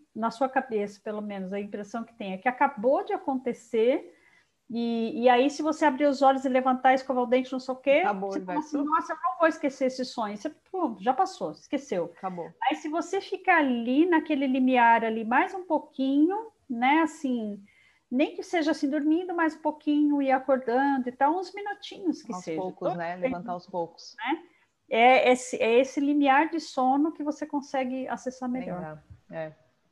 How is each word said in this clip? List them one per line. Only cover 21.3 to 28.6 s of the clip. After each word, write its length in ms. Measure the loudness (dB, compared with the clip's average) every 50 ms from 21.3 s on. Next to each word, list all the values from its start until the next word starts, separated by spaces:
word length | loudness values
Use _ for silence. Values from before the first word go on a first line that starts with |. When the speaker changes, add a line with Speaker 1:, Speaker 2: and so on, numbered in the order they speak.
| 2
Speaker 1:
uns 160 | 0 -4 -8 -10
minutinhos 720 | -10 -10 -10 -10 -12 -14 -16 -12 -4 -4 -4 -4 -4 -6
que 100 | -10 -10
Speaker 2:
Aos 100 | -8 -6
Speaker 1:
seja. 160 | -6 -6 -6
Speaker 2:
poucos, 260 | -6 -6 -8 -4 -4 -4
Speaker 1:
Todo 80 | -4
Speaker 2:
né? 140 | -4 -6 -6
Speaker 1:
tempo, 100 | -6 -4 -4
Speaker 2:
Levantar 260 | -4 -4 -4 -6 -8
aos 160 | -10 -10 -10
poucos. 480 | -8 -6 -6 -6 -6 -10 -20 -20 -20 -16
Speaker 1:
né? 260 | -8 -4 -4 -4 -4 -6 _ _ _ _ _ _ _ _ -2
É 420 | 2 6 8 8 8 8 6 4
esse, 300 | 4 2 0 -8 -4 -2
é 180 | 0 4 4 4
esse 200 | 4 2 0 -2
limiar 500 | 0 0 2 2 4 4 4 4 2 2
de 100 | -2 -6
sono 520 | -8 -6 -4 0 2 2 2 2 2 0
que 100 | -2 -4 -6
você 220 | -6 -6 -6 -8
consegue 600 | -6 -6 -8 -6 -4 -4 -4 -4 -4 -6 -6 -6
acessar 420 | -8 -8 -8 -8 -10 -10 -8 -8 -6
melhor. 260 | -6 -6